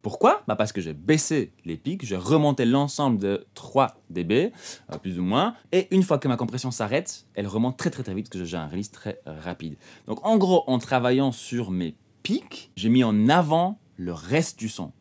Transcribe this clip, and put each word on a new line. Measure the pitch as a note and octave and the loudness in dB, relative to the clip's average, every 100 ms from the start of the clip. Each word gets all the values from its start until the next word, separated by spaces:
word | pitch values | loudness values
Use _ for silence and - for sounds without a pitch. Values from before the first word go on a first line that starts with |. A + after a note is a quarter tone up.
Pourquoi ? | - - A#3+ G#4 - | -6 4 4 4 -2
Bah | G#2+ | -2
parce | G#2 | -2
que | G2+ | -2
j'ai | D#2+ | -8
baissé | D2+ F#2 D#3 - D3+ F#2+ _ | -6 2 2 4 0 -2 _
les | E2+ E2 | -10 -8
pics, | - F#3 | -6 -8
j'ai | A#2 F#2+ | -6 -6
remonté | F2+ D#3 D3 C3+ A#2 | 2 4 4 2 2
l'ensemble | C3+ C#3+ - C#3+ G#2+ | 2 0 0 0 0
de | G2 G2 - | 0 -2 -6
trois | - - C#3 B2+ - _ | -20 -2 2 2 -2 _
D | F#2 | -6
B, | E2+ | 0
euh, | A#2 G3 - - - - - | 2 2 -6 -16 -16 -14 -10
plus | - F2 | -8 -4
ou | |
moins, | F2+ A#2+ G#3 A#3 _ | 0 0 0 -4 _
et | F#3 F#3 | 0 2
une | F#3 | 2
fois | F#3 D3 | 4 2
que | C3+ | 0
ma | A#2+ | -2
compression | A2+ A#2+ C3 | -2 -4 -6
s'arrête, | A#2+ G#2+ C#3 F#3 - _ | -4 -2 -2 -2 -14 _
elle | - G2+ | -8 -4
remonte | G#2+ B2 - | 0 -2 -2
très | E3+ | -6
très | - | -4
très | B2 | -8
vite | F#2+ - | -8 -8
parce | F#2 | -8
que | E2+ | -6
j'ai | E2+ | -6
un | D2+ | -6
release | F#2+ G2+ | -8 -8
très, | - G#2 - - | -10 -12 -12 -14
euh, | D#2 | -12
rapide. | E2+ E2+ E2 C#2 - - - | -10 -10 -12 -14 -20 -20 -10
Donc | A2 G#3 | -4 2
en | A3 | 4
gros, | F#3 F3+ - | 6 4 4
en | B2+ | -2
travaillant | - C3 B2 C3 C#3 | 2 2 4 2 0
sur | B2+ - A#2+ G2+ | -2 -6 -4 -2
mes | F#2 E2 - _ _ | -2 -4 -8 _ _
pics, | - C4+ - - - - | -4 -4 -6 -20 -18 -4
j'ai | A3 | 2
mis | B2+ | 4
en | A#2 G#2+ A2+ | 4 4 6
avant | E3 D3+ D#3+ F3+ G#3+ _ - | 4 4 2 0 -4 _ -10
le | F2 | -8
reste | E2 E2 D3 E3 - | -8 -2 0 0 -6
du | A2 | -10
son. | - F2 - | -8 -12 -12